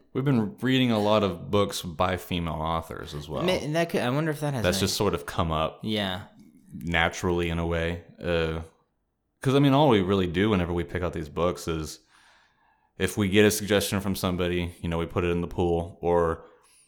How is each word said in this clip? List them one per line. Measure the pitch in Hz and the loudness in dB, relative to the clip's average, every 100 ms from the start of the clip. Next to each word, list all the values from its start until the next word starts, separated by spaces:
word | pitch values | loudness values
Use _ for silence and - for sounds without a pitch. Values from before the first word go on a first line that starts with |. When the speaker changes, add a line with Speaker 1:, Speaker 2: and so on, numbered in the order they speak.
| _ | _
Speaker 1:
We've | 120 135 | -4 2
been | 127 107 - | 2 2 -2
reading | 127 131 127 | 0 2 4
a | 110 | 2
lot | 104 107 | 4 4
of | 101 85 69 | 2 -2 0
books | 101 101 - | 2 2 -2
by | 87 76 90 92 | -8 -2 0 -2
female | - 87 85 78 | -4 -4 -4 -4
authors | 80 82 - - 78 | -4 -4 -6 -12 -10
as | 73 73 | -12 -8
well. | 71 | -4
Speaker 2:
Ma-, | 175 185 139 | -2 -2 -2
that | 156 170 | -2 -2
could, | 180 | -2
I | 123 | 0
wonder | 139 160 | 0 -2
if | 147 | -2
that | 147 | -4
has | 139 | 0
Speaker 1:
That's | 101 98 | 0 2
Speaker 2:
any | |
Speaker 1:
just | 98 - | 0 0
sort | 101 | 0
of | 87 - | -2 -6
come | - 85 | -4 -2
up | 78 78 - | 0 -2 -4
Speaker 2:
Yeah. | 110 107 98 92 - - - _ - | -6 -4 -4 -6 -12 -20 -20 _ -20
Speaker 1:
naturally | 82 80 82 85 - 92 87 85 | -12 -2 2 2 0 0 0 0
in | 85 | -2
a | 85 | -2
way. | 85 82 87 - - | -2 -2 -4 -10 -10
Uh, | - 85 80 80 80 _ _ _ _ _ _ _ | -2 0 0 -4 -8 _ _ _ _ _ _ _
'cause, | 135 135 | 2 4
I | |
mean, | 143 | 6
all | 135 151 | 6 6
we | 107 | 4
really | 90 98 90 | 4 2 2
do | 82 107 | 2 2
whenever | 98 85 | 2 0
we | 87 | -2
pick | 85 90 | -4 -4
out | 87 | -4
these | 85 76 | -6 -8
books | 78 87 82 - | -2 -2 -2 -6
is | 80 76 - _ _ _ _ _ _ _ _ _ - | -6 -6 -12 _ _ _ _ _ _ _ _ _ -4
if | 95 - | -4 0
we | 101 | 2
get | 101 104 | 6 6
a | |
suggestion | 101 101 101 - 101 | 4 0 0 2 -2
from | 101 92 | -2 -2
somebody, | 95 90 90 90 87 - | -2 0 0 -2 -4 -6
you | 85 | -4
know, | 82 | -2
we | 85 | -2
put | 101 | -2
it | 87 | 0
in | 85 | -2
the | 85 | -4
pool, | - 87 85 87 - | -2 0 0 -2 -6
or | 85 87 82 80 - _ _ _ | 0 2 2 -2 -10 _ _ _